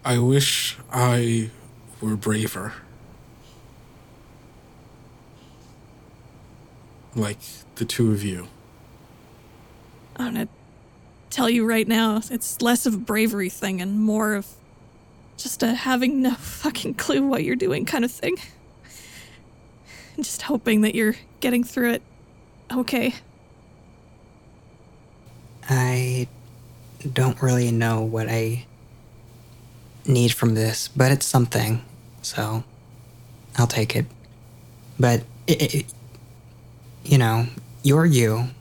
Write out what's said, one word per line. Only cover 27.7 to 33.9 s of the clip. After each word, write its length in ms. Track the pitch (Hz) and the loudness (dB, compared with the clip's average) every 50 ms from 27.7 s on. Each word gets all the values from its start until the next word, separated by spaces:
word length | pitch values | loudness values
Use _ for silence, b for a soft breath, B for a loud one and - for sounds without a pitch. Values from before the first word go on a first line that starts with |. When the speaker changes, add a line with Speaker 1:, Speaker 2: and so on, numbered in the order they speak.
Speaker 3:
know 300 | 117 113 113 113 113 110 | 2 2 2 2 0 0
what 260 | 113 113 113 113 113 | -2 -2 -2 -4 -2
I 380 | 113 117 113 113 113 117 120 - - - - - - - - - - - - - - - - - - - - - - - - - - - - - | -2 -2 -2 0 -2 -4 -6 -8 -12 -20 -20 -20 -20 -20 -20 -20 -20 -20 -20 -20 -20 -20 -20 -20 -20 -20 -20 -20 -20 -20 -20 -20 -20 -20 -8 0
need 280 | - 131 120 120 117 117 | 2 4 4 4 2 2
from 220 | - 120 117 110 | 2 2 2 2
this, 320 | 110 110 110 110 - - - | 2 0 0 -2 -4 -8 -6
but 220 | - - 127 131 | 2 4 4 4
it's 140 | 139 139 - | 4 2 0
something, 560 | - - 135 120 117 - 117 117 107 113 117 - - - - - - - - - | 2 2 2 2 2 0 -2 0 0 -2 -4 -6 -12 -20 -20 -20 -20 -20 -14 -12
so 400 | - - - 107 110 110 110 - - - - - - - - - - - - - - - - - - - | -10 -6 -6 -6 -4 -4 -6 -6 -8 -20 -20 -20 -20 -20 -20 -20 -20 -20 -20 -20 -20 -20 -20 -20 -6 0
I'll 100 | - 117 | 0 0
take 280 | 120 - 117 110 113 | 2 2 -2 -2 0